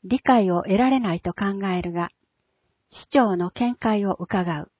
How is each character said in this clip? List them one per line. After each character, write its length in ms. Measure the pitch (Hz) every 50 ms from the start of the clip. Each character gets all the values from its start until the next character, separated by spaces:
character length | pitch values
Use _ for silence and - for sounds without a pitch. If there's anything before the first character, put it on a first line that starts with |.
| -
理 160 | 185 233 262
解 320 | _ - 262 233 202 185
を 120 | 175 175 -
得 140 | - 190
ら 120 | 208 247 262
れ 100 | 262 262
な 140 | 233 196 170
い 80 | 175
と 120 | _ 175 175
考 320 | - 202 196 196 196 196
え 140 | 196 185 180
る 100 | 175 175
が、 180 | 170 175 175 175 _ _ _ _ _ _ _ _ _ _ _ _ _ _ _ _
市 180 | - - - _
長 260 | - 285 247 214 190
の 140 | 175 175 180
見 260 | _ - 240 240 247
解 300 | - - 226 214 208 202
を 80 | 196 175
伺 480 | - 180 - - 190 180 170 165 147
う。 100 | 160 _ _